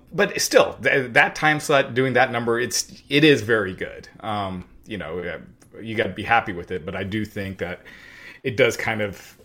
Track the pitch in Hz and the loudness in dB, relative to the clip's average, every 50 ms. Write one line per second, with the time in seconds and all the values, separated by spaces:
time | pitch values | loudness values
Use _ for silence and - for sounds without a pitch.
0 | _ - - 160 214 - - - - - - 240 - - - - 104 131 135 143 | _ -6 -2 0 0 0 0 -2 0 4 6 6 6 4 0 -2 0 0 2 2
1 | 127 117 117 143 156 143 - - 160 156 151 147 - - 147 135 135 135 117 127 | 0 2 2 2 2 2 0 0 0 0 0 0 0 2 2 2 2 2 0 0
2 | 131 131 117 123 131 120 120 117 120 117 117 117 123 120 - - - - - - | 0 2 4 4 4 4 2 0 0 0 0 0 -2 -2 -4 -4 -6 -6 -12 -20
3 | - - 139 147 156 156 135 113 101 113 113 110 95 95 90 - 87 58 - - | -4 0 2 6 6 6 6 4 4 2 0 0 0 -2 -6 -8 -10 -10 -10 -14
4 | - - - - - 110 107 104 98 95 92 90 90 - - - - - 107 92 | -18 -20 -18 -12 -8 -4 -2 -2 -2 -4 -4 -8 -10 -12 -18 -20 -14 -10 -10 -8
5 | 78 78 82 90 87 87 80 - - - - _ _ _ - - 107 113 110 113 | -8 -8 -8 -6 -6 -8 -8 -10 -12 -18 -20 _ _ _ -18 -14 -12 -4 -2 -2
6 | 107 98 - - 95 - 117 113 - 110 90 85 87 - 92 87 76 95 90 92 | -2 -2 -4 -6 0 2 2 2 2 0 -6 -8 -8 -8 -8 -8 -8 -8 -8 -6
7 | 98 95 101 107 107 101 - 104 98 95 95 - 85 85 90 - - - - - | -6 -4 -4 -4 -4 -6 -8 -8 -8 -8 -8 -8 -8 -8 -8 -10 -14 -18 -20 -20
8 | - - - - - - - - - 135 110 113 127 117 107 - - 120 110 107 | -20 -20 -20 -20 -20 -20 -18 -8 -6 -2 2 4 4 4 2 0 -2 -2 -2 -2
9 | 104 101 90 - - - - - - | -2 -4 -4 -8 -16 -20 -20 -20 -20